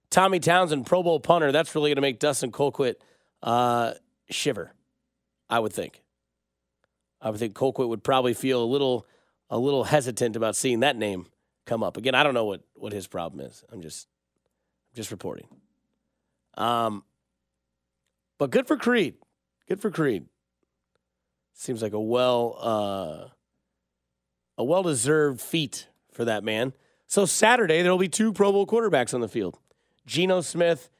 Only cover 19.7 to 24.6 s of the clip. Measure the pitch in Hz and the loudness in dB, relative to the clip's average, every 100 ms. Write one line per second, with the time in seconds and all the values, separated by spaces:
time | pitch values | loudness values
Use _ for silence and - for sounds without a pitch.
19.7 | 190 220 170 147 101 62 _ _ _ _ | -4 -4 -2 -2 -2 -6 _ _ _ _
20.7 | _ _ _ _ _ _ _ _ _ - | _ _ _ _ _ _ _ _ _ -10
21.7 | 117 107 104 110 120 127 123 120 - 113 | -6 -4 -4 -2 2 4 2 0 -4 -2
22.7 | 107 101 98 85 78 - _ _ _ _ | -2 -2 -4 -6 -10 -16 _ _ _ _
23.7 | _ _ _ _ _ _ _ _ - | _ _ _ _ _ _ _ _ -6